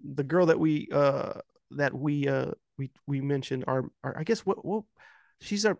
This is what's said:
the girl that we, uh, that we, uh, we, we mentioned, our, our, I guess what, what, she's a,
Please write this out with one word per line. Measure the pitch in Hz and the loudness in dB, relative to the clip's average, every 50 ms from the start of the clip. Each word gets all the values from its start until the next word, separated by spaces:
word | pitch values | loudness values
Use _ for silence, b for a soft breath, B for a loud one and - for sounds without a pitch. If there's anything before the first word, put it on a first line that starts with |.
| - | -10
the | 143 135 139 139 | -10 -4 -4 -2
girl | 131 160 185 180 | 0 4 4 6
that | 165 160 - | 6 6 6
we, | 160 160 151 151 - - - | 4 2 2 2 -2 0 2
uh, | 143 143 139 139 139 - - - - - _ _ _ _ - 131 | 4 4 4 4 2 -2 -6 -8 -10 -14 _ _ _ _ -10 -4
that | 139 143 131 - | -2 -2 -2 -2
we, | 131 143 151 147 147 139 135 | -2 -2 -2 0 0 0 0
uh, | 135 131 131 - - - _ _ _ - | 0 0 0 -2 -4 -8 _ _ _ -10
we, | 135 131 _ _ - | -10 -10 _ _ -8
we | - 139 135 | -4 -4 -2
mentioned, | 135 143 143 139 131 - 131 131 - - | 0 0 0 -2 -2 -4 -6 -4 -2 0
our, | 131 131 123 - - _ - | 0 0 0 -4 -8 _ -8
our, | 135 - - | -8 -6 -4
I | 156 | -2
guess | 226 226 214 - | 0 -2 0 0
what, | 190 196 - - | -2 -4 -2 -2
what, | 160 202 220 208 _ _ b b b b b b b b b | -4 -4 -4 -6 _ _ b b b b b b b b b
she's | - - 208 202 208 | -10 -6 -2 0 2
a, | 214 185 - | 2 0 0